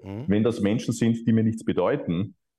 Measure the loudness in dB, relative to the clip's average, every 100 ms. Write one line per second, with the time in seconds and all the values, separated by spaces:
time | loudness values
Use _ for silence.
0 | -8 -8 0 2 2 2 0 0 -2 0
1 | 0 2 2 2 2 0 -2 0 0 0
2 | -2 -4 -4 -10 _